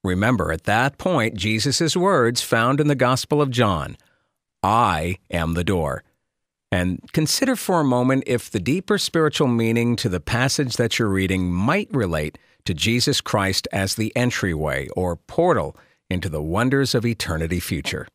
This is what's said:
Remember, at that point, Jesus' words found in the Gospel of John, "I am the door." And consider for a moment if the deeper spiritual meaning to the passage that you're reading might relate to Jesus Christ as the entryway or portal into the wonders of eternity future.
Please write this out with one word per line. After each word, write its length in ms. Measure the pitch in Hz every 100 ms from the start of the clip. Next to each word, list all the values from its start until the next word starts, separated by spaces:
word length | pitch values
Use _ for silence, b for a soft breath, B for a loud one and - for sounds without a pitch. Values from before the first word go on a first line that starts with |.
Remember, 500 | 92 92 110 117 80
at 100 | 80
that 340 | - 107 135 -
point, 380 | 185 160 113 107
Jesus' 640 | 101 110 139 - 165 185
words 440 | 185 175 117 123
found 380 | - 117 120 143
in 80 | 147
the 80 | 139
Gospel 460 | 123 127 - 147
of 100 | 139
John, 460 | 120 110 85 67 - _ _ _ _ _ _
"I 540 | 95 110 113 82 85 92 _
am 260 | 87 82 82
the 80 |
door." 400 | 90 92 76 65 _ _ _ _ _ _ _
And 300 | 90 90 90 -
consider 460 | - 156 - 269 247
for 240 | - 180
a 20 |
moment 400 | 143 123 127 135 -
if 240 | 120 -
the 120 | 104
deeper 360 | 90 175 - 208
spiritual 520 | - 165 156 - 139
meaning 480 | 117 113 117 120 117
to 100 | 113
the 140 | 90
passage 560 | - 117 135 - 131 -
that 220 | 117 -
you're 100 | 110
reading 420 | 95 95 95 90
might 380 | 87 110 185 -
relate 460 | 147 95 80 76 - b b
to 100 | -
Jesus 460 | 80 113 120 147 135
Christ 480 | - 107 95 95 -
as 220 | 101 98 -
the 200 | 110 120
entryway 720 | 123 - 98 78 76 67 67 -
or 220 | 90 85
portal 580 | - - 175 127 73 - b b _
into 200 | 90 82
the 120 | 76
wonders 520 | 78 92 123 139 131 127
of 100 | 117
eternity 540 | 113 - 80 82 90
future. 480 | - 80 - 80 -